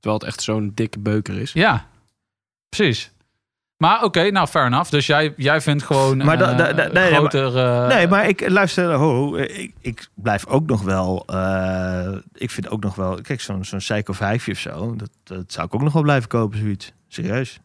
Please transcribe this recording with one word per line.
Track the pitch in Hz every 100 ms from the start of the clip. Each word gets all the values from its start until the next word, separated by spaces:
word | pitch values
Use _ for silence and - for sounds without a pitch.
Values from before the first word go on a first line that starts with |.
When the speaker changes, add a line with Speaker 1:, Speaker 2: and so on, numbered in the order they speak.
Speaker 1:
Terwijl | 113 107
het | -
echt | -
zo'n | - 110 104
dikke | 101 113 -
beuker | 104 107 104 95
is. | 120
Speaker 2:
Ja, | - 208 120 - _ _ _ _ _ _ _ _
precies. | - 196 113 - _ _ _ _ _ _ _
Maar | 170 226
oké, | 220 220 190
nou, | 202 165
fair | 165 127
enough. | 123 175
Dus | 147 -
jij, | 147 156 143
jij | 135 156
vindt | 147 147
gewoon, | - 139 135 131
Speaker 3:
Maar | 139 160
da-, | 185
Speaker 2:
eh, | -
Speaker 3:
da-, | 170
da-, | 160 151
nee, | - 185
maar | 156 151
Speaker 2:
groter, | 147 135 127
eh, | 127 123 123
Speaker 3:
nee, | 247 170
maar | 196 220
ik, | 190 -
luister, | 190 185 - 175
ho, | 147 156
ho, | 123 143 151
ik, | - - - -
ik | - 110 -
blijf | - 104 101 -
ook | 131 156
nog | 117
wel, | 95 95 92 92 -
eh, | 92 92 95 92 92 92 92 90 98 -
ik | - 123
vind | - -
ook | 110
nog | 104
wel, | 90 92 92
kijk, | 113 131
zo'n, | - 98
zo'n | 92 98
Psycho | - 104 101
vijfje | 90 98 113 -
of | 95
zo, | - 78 110 117
dat, | 104 _
dat | _ 92 90
zou | - 85
ik |
ook | 117
nog | 147
wel | 151
blijven | 147 139 113
kopen, | 120 110 107
zoiets. | 107 98 - _ _
Serieus. | - 90 113 131 -